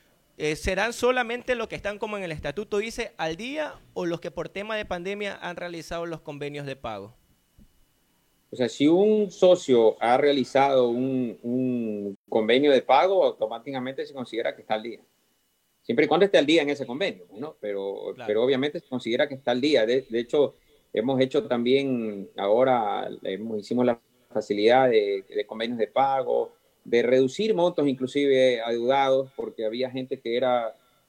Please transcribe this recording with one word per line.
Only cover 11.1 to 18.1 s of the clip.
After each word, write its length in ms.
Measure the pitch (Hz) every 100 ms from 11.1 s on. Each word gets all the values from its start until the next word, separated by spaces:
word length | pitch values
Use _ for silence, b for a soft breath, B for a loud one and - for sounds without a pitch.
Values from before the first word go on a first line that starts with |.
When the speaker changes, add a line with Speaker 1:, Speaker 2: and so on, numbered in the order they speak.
| 131 123 -
Speaker 2:
un 720 | 120 123 127 123 113 104 101 98 _
convenio 440 | 117 110 123 147
de 100 | 131
pago, 420 | - 131 180 196
automáticamente 800 | 143 110 - 117 143 135 127 135
se 80 | 117
considera 440 | 135 120 113 - -
que 60 |
está 120 | -
al 80 | 110
día. 180 | 113 107 _ _ _ _ _ _ _ _
Siempre 240 | _ 117 151
y 20 |
cuando 180 | 156 196
esté 120 | 180
al 80 | 143
día 160 | 165
en 80 | 143
ese 160 | 139 127
convenio, 400 | 123 196 98 - 104
¿no? 200 | 147 -
Pero, 520 | 107 98 98 101 104